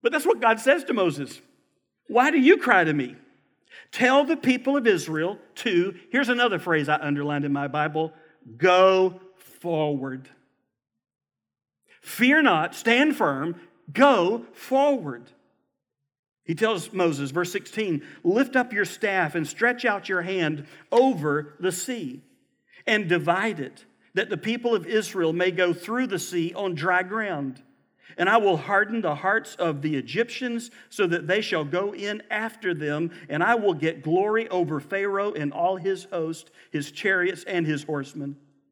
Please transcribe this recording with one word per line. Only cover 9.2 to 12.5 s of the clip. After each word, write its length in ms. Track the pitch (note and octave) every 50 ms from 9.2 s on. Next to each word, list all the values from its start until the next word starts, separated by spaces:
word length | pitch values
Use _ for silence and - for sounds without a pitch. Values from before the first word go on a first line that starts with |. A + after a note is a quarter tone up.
| - - _
forward." 920 | _ - - - - - F3 E3+ D#3 D3+ D3+ D3 C3+ C3 C3+ B2+ C3+ C3+ - - _ _ _ _ _ _ _ _ _ _ _ _ _ _ _ _ _ _ _ _ _ _ _ _ _ _ _ _ _ _ _ _ _
Fear 400 | _ - - - A#3 B3+ D4 D#4+
not, 320 | D4+ B3+